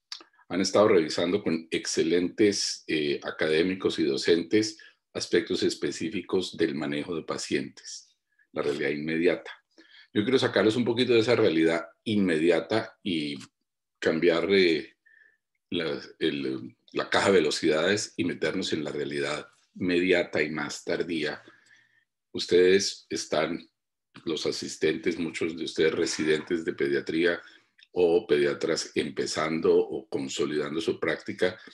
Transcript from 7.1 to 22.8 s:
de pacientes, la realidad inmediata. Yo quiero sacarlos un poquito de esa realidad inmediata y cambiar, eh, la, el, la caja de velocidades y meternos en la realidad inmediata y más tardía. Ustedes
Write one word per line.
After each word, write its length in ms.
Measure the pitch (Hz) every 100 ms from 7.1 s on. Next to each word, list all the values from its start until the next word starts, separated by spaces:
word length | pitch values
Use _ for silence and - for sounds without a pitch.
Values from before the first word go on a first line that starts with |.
de 80 | 82
pacientes, 920 | - 67 - 73 69 - - - - _ _ _ _
la 100 | 78
realidad 260 | 73 73 71
inmediata. 640 | 73 78 80 87 78 - - _ _ - - -
Yo 80 | 107
quiero 160 | 104 127
sacarlos 380 | 120 101 104 117
un 100 | 120
poquito 260 | 120 123
de 60 | 117
esa 180 | 107 113
realidad 500 | 104 80 80 82 - _
inmediata 920 | - 104 95 78 82 80 - 107 - -
y 340 | 104 82 73 - - _ _ _ _ -
cambiar, 480 | - 82 85 82 82
eh, 440 | 98 90 76 78 _ _ _ _ _ _ _ -
la, 300 | 87 80 69 - -
el, 560 | 78 71 67 64 62 - _
la 180 | 73 -
caja 160 | 95 101
de 140 | 95
velocidades 760 | 73 - 80 76 87 104 - -
y 80 |
meternos 480 | 87 69 78 90 98
en 120 | 80
la 80 | 71
realidad 560 | 71 69 71 71 73 - _ _
inmediata 640 | - 90 87 92 87 82 -
y 100 | 76
más 340 | 76 73 -
tardía. 580 | - 85 82 80 73 73 - - _ _ _ _ _ _ _
Ustedes 720 | 90 - 87 90 98